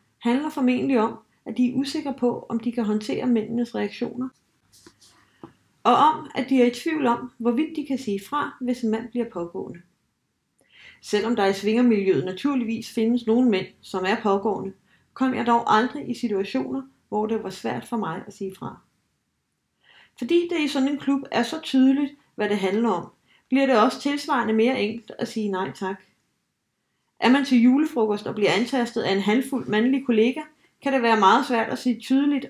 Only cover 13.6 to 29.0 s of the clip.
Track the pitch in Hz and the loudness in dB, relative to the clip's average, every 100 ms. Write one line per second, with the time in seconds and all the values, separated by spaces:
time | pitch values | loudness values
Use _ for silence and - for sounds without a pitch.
13.6 | - - - 190 185 214 214 196 202 196 | -2 -12 -10 -4 -2 0 2 0 0 -4
14.6 | 190 190 _ _ _ - 262 247 240 233 | -6 -12 _ _ _ -4 -2 0 2 2
15.6 | - 214 247 294 - 233 233 202 202 262 | 4 2 2 -4 -8 -6 -4 -2 -2 -4
16.6 | - 269 262 _ _ 208 214 220 190 185 | -4 -8 -10 _ _ -4 -2 -4 -6 -8
17.6 | 226 240 - 233 170 170 - - 196 190 | -6 -6 -6 -6 -4 -6 -12 -10 -10 -10
18.6 | - - _ _ _ _ _ _ _ _ | -14 -14 _ _ _ _ _ _ _ _
19.6 | _ _ _ _ _ - 240 339 349 339 | _ _ _ _ _ -10 0 2 2 0
20.6 | 294 294 269 285 - 277 - - 226 320 | 0 0 0 0 0 -2 0 -2 -2 -4
21.6 | - 262 262 269 285 - _ - 208 202 | 0 4 4 4 -2 -6 _ -6 -2 0
22.6 | 190 202 233 180 143 _ _ _ _ 262 | 0 0 0 -2 -6 _ _ _ _ 2
23.6 | 269 247 240 262 285 285 285 277 208 220 | 4 4 4 2 -4 -4 -2 0 2 2
24.6 | 233 262 208 226 - - 226 - 208 185 | 2 2 -2 -6 -12 -10 -8 -4 -4 -4
25.6 | 190 135 190 202 _ _ _ _ _ _ | -6 -6 -8 -8 _ _ _ _ _ _
26.6 | _ _ _ _ _ - 233 269 269 254 | _ _ _ _ _ -2 2 2 4 4
27.6 | 240 262 311 - 220 208 - - 196 180 | 6 4 2 0 0 -2 -6 0 0 2
28.6 | 240 269 226 - | 0 -2 -2 -2